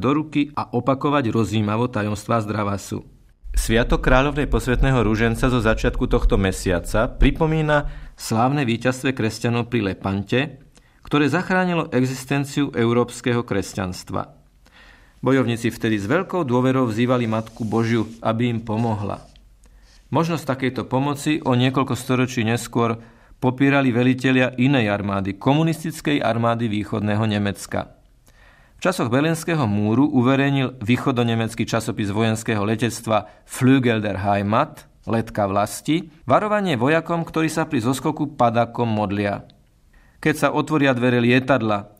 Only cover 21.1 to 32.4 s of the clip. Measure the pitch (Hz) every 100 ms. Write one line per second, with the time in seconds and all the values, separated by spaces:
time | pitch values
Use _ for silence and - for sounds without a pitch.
21.1 | 143 151 151 - 123 127 131 131 120 -
22.1 | 127 127 - 110 117 - 127 117 113 -
23.1 | - _ - 127 127 139 139 135 117 123
24.1 | 127 135 127 127 127 123 139 107 101 101
25.1 | 98 95 98 - 147 165 160 165 156 -
26.1 | 147 - 113 117 117 117 104 101 110 104
27.1 | 104 110 104 101 95 - 98 - - _
28.1 | _ _ - - _ _ - 180 185 135
29.1 | 120 156 160 165 165 117 104 104 117 151
30.1 | 139 120 135 139 139 127 - 104 123 -
31.1 | 123 117 113 113 113 110 113 117 117 101
32.1 | 98 113 113